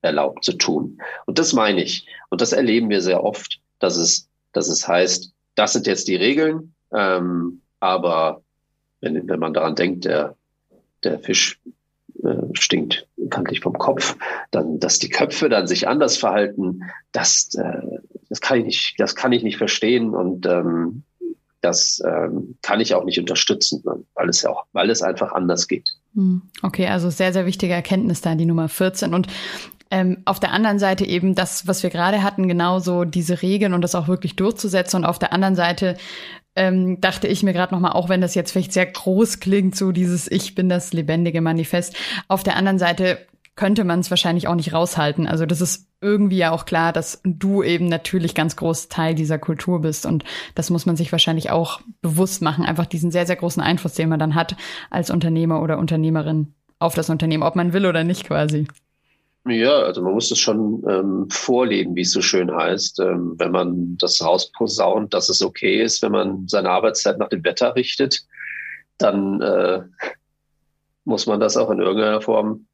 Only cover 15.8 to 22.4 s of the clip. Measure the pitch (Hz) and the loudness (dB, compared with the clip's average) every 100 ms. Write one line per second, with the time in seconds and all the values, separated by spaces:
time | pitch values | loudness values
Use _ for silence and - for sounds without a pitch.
15.8 | - 135 139 - 113 98 101 - 92 90 | 2 2 2 2 2 2 0 0 -4 -4
16.8 | 90 - _ - - - - - - - | -10 -16 _ -2 0 0 0 -4 -6 -6
17.8 | - - - - _ 107 - 127 113 - | -8 -12 -16 -20 _ -8 0 2 2 -2
18.8 | - - 98 - 131 123 113 98 107 - | -4 -2 -2 0 0 2 0 -2 -2 0
19.8 | 107 123 117 104 90 92 90 87 85 85 | 2 2 2 -2 -2 -2 0 2 2 0
20.8 | 85 117 - _ 349 - _ _ 87 - | -2 -6 -14 _ -12 -12 _ _ 0 0
21.8 | - - - 82 85 82 | 0 0 -2 0 -2 -4